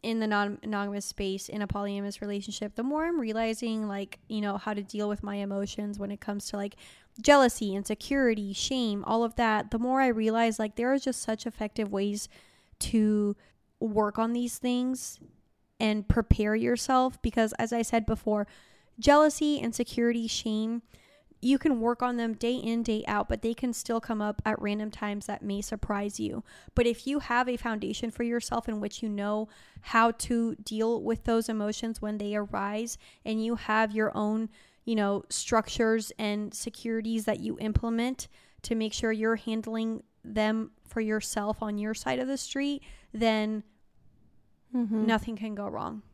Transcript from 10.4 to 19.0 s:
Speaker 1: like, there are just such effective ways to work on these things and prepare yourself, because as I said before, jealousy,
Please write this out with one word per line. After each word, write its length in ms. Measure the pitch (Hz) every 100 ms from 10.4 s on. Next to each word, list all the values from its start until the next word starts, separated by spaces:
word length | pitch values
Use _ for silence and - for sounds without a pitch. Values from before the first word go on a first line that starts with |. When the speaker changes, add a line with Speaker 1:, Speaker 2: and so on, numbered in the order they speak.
| 233 214
Speaker 1:
like, 160 | 214 -
there 160 | 240
are 60 | 269
just 220 | 269 247
such 240 | - 220 240
effective 460 | - 214 - 208
ways 380 | 202 202 208 - - - _ _ -
to 560 | - 226 214 214 208 208 - _ _ _
work 380 | 226 214 208 208
on 140 | 226
these 240 | 240 240 -
things 640 | 247 247 254 254 - - - _ _ _ _ _
and 280 | 220 214 208
prepare 480 | 233 214 - 208 220
yourself, 640 | 233 240 - 262 262 -
because 300 | 233 233 220
as 180 | - 233
I 80 | 233
said 220 | 226 233 220
before, 420 | 220 - 208 202 - - - _
jealousy, 580 | -